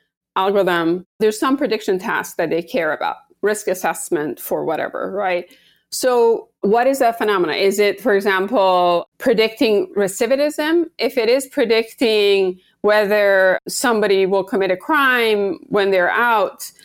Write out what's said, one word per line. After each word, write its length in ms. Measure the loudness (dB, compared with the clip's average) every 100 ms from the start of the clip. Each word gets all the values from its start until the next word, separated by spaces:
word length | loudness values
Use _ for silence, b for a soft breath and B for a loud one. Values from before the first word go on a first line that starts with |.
| b _ _ -4
algorithm, 720 | 0 0 0 0 0 -2 -6 -2
there's 200 | -2 0
some 180 | 0 0
prediction 400 | 0 -4 -2 -4
task 400 | -2 -4 -6 -4
that 140 | -2
they 100 | -2
care 320 | -4 -4 -2
about, 220 | -4 -6 -8 _ _
risk 260 | -4 -2 -4
assessment 720 | -4 -4 -6 -4 -4 -4 -8
for 240 | -6 -6
whatever, 480 | -4 -4 -6 -6 -8
right? 400 | -6 -4 -4 -6 b b b b
So 580 | -4 -2 2 2 0 -4 _
what 260 | 0 2 2
is 120 | 2
that 180 | 0 0
phenomena? 360 | 0 0 0
Is 260 | 0 0 2
it, 200 | 0 0
for 140 | 0 0
example, 920 | 2 -2 0 0 2 2 2 0 -4 -4
predicting 760 | 0 2 2 0 0 2 0 -2
recidivism? 920 | -2 -2 -2 0 -2 -2 -2 0 -2 -4
If 180 | -4 0
it 120 | 0
is 180 | 0 -2
predicting 1120 | -2 0 0 -2 -2 0 2 4 2 2 -4 b b
whether 800 | 2 2 2 2 4 4 2 0 -4
somebody 580 | -4 0 0 2 2 2
will 180 | 0
commit 280 | -2 -2 0
a 60 | -2
crime 800 | 0 0 2 2 2 0 -2 -6
when 280 | -4 -2 2
they're 200 | 2 0
out, 600 | 0 0 2 -2 -6 -18 -20